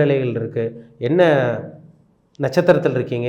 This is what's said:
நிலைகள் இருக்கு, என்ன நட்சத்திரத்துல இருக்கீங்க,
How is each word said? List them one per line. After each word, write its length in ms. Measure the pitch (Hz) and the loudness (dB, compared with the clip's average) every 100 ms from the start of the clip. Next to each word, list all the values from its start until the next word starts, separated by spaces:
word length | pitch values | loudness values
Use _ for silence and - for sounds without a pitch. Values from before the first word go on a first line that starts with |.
நிலைகள் 320 | 147 135 127 - | 4 2 -2 -4
இருக்கு, 240 | - 117 113 - - - 117 | -6 -4 -6 -8 -20 -8 -2
என்ன 140 | 170 170 143 123 107 87 - - _ _ _ _ - | 2 4 4 0 -4 -8 -18 -20 _ _ _ _ -6
நட்சத்திரத்துல 540 | 131 175 175 156 147 127 | -2 0 4 2 2 -2
இருக்கீங்க, 280 | 98 120 | -4 -4